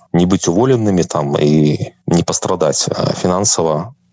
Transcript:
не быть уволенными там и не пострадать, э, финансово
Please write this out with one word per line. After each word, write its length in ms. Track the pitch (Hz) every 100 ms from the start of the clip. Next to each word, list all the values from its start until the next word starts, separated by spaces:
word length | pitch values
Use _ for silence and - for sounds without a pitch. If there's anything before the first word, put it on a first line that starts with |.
| _
не 140 | 87 90
быть 220 | 95 -
уволенными 540 | 87 127 123 104 92
там 340 | 80 - 71 76
и 560 | 73 78 76 - - - -
не 160 | 85
пострадать, 640 | - 85 - 90 76 - -
э, 240 | - - -
финансово 800 | 92 90 104 - 82 76 110 - _